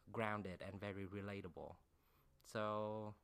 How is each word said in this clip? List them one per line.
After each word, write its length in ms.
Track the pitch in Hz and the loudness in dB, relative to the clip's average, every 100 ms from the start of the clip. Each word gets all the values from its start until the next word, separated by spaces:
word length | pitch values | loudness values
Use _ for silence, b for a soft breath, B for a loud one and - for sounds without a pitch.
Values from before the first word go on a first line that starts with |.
| - | -4
grounded 520 | 107 110 107 95 87 95 | 2 4 4 0 -2 -4
and 140 | 98 | -2
very 260 | 101 95 98 | -2 0 -2
relatable. 680 | 101 98 101 98 78 73 87 - - - - - - - | -2 -2 -2 -4 -6 -8 -10 -16 -20 -20 -20 -20 -20 -4
So, 600 | 113 107 107 107 110 107 104 | 0 2 4 2 2 -2 -6